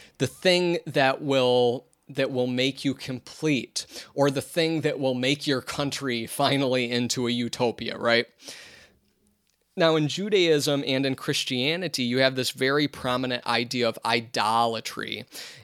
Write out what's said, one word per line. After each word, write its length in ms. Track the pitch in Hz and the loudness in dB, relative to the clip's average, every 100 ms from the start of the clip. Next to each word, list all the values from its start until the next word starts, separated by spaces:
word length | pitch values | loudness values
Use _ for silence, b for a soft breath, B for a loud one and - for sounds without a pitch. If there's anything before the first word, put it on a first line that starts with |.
| B B | B B
the 100 | 131 | -4
thing 520 | - 185 180 175 170 - | 0 2 4 2 -2 -2
that 360 | 147 135 - | 2 2 2
will, 640 | 147 135 123 123 123 127 - _ - | 0 2 4 4 4 0 -6 _ -10
that 220 | 131 135 | -4 -2
will 160 | 127 127 | 0 -2
make 360 | 123 135 135 | 0 0 -2
you 100 | 139 | -4
complete, 920 | 127 - 123 - - 156 131 - - - B B | -4 -6 -10 -12 -4 0 0 -2 -8 -10 B B
or 160 | 139 143 | 0 0
the 120 | 139 | 0
thing 400 | - 170 160 160 | -4 -2 0 0
that 180 | 135 135 | -2 -2
will 140 | 131 | -2
make 340 | 127 127 143 147 | 0 0 0 0
your 140 | 131 | -2
country 640 | - - 139 - 139 117 110 | -2 -4 -4 -4 -4 -4 -4
finally 680 | - 139 139 135 127 120 | 0 2 2 2 0 0
into 360 | 123 120 131 120 | 0 0 0 0
a 40 | |
utopia, 680 | 123 117 - 120 - 117 - | 0 -2 0 0 0 -6 -2
right? 280 | 117 117 - _ B B B B B B _ _ _ _ _ _ _ - | 2 2 2 _ B B B B B B _ _ _ _ _ _ _ 0
Now, 180 | 165 160 | 2 4
in 140 | 147 | 2
Judaism 760 | 170 202 196 170 147 139 143 139 | -2 0 4 4 4 2 0 0
and 200 | 131 135 | 0 0
in 100 | 135 | -2
Christianity, 880 | - 139 - 127 135 170 175 - | -2 -2 -2 -2 0 -2 -4 -2
you 140 | 120 127 | 0 2
have 180 | 131 131 | 2 2
this 160 | 120 | -4
very 360 | 135 131 143 143 | -2 0 2 0
prominent 580 | - 127 123 127 123 - | -2 -2 -2 -2 -4 0
idea 400 | 117 120 123 117 | 0 0 0 -2
of 100 | 110 | -2
idolatry. 1200 | 113 120 113 123 107 117 117 110 - 110 104 107 - B B B | 0 0 0 0 2 4 2 0 -8 -10 -8 -10 -12 B B B